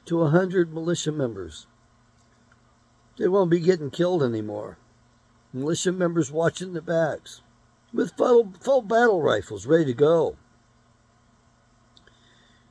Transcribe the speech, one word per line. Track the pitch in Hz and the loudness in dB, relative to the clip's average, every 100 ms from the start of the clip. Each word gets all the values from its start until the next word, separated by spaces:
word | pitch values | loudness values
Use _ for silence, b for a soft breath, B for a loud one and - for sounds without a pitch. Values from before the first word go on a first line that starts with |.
| - | -6
to | 170 | 0
a | 156 | 4
hundred | 170 190 185 170 | 4 2 0 -2
militia | 160 165 170 151 | -4 -4 -4 -4
members. | 151 123 101 85 - - _ _ _ _ _ _ _ _ _ _ _ _ _ _ - | -4 -6 -6 -12 -14 -20 _ _ _ _ _ _ _ _ _ _ _ _ _ _ -4
They | 185 | 0
won't | 196 175 | 2 2
be | 175 | 2
getting | 165 180 143 | 2 0 -2
killed | - 180 180 | -2 0 0
anymore. | 127 110 107 104 107 - _ _ _ _ _ _ _ | 0 -2 -6 -10 -12 -16 _ _ _ _ _ _ _
Militia | 127 143 170 185 | -8 -4 -2 -2
members | 185 175 170 131 | -2 -2 0 -2
watching | 156 165 - 185 | 0 -2 -2 -10
their | 170 | -10
backs | 165 165 156 - - - _ _ _ _ _ | -4 -2 0 -4 -12 -20 _ _ _ _ _
with | 233 - - | -4 -4 0
full, | - 240 208 - | 4 4 2 -6
full | 254 269 | 0 0
battle | 202 226 240 185 | 2 2 4 2
rifles | 135 107 - 104 110 | 2 0 -4 -10 2
ready | 165 143 | 2 2
to | |
go. | 120 147 165 123 - _ _ _ _ _ _ _ _ _ _ _ _ _ _ _ _ b b b b b b b | 2 4 4 0 -6 _ _ _ _ _ _ _ _ _ _ _ _ _ _ _ _ b b b b b b b